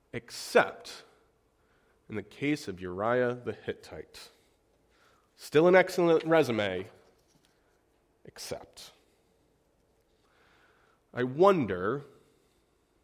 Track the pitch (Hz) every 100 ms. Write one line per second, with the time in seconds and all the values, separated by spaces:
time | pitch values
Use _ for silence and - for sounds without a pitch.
0 | _ 120 - - - 233 101 - - -
1 | - _ _ _ _ _ _ _ _ _
2 | - 107 98 - 139 147 - 90 92 90
3 | 110 123 123 123 120 104 - - - 82
4 | - - - _ _ _ _ _ _ _
5 | _ _ _ _ - 147 175 185 180 -
6 | 170 160 160 160 131 110 101 92 98 -
7 | _ _ _ _ _ _ _ _ _ _
8 | _ _ - - - - - - - _
9 | _ _ _ _ _ _ _ _ _ _
10 | _ _ _ _ _ _ _ _ _ _
11 | _ 120 127 135 196 185 110 90 98 139
12 | - - _ _ _ _ _ _ _ _